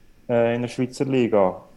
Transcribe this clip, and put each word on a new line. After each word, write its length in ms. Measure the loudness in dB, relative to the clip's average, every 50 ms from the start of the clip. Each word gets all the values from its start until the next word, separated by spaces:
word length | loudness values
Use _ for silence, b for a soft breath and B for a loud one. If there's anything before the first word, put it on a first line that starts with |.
| _ -20 -20 _ _ -2
äh, 260 | 0 2 2 2 0
in 80 | -2
der 60 | -4 -6
Schweizer 380 | -4 -4 -6 -4 -4 -6 -4
Liga. 560 | 0 0 0 2 2 4 2 2 2 0 -6 -14 -20 -20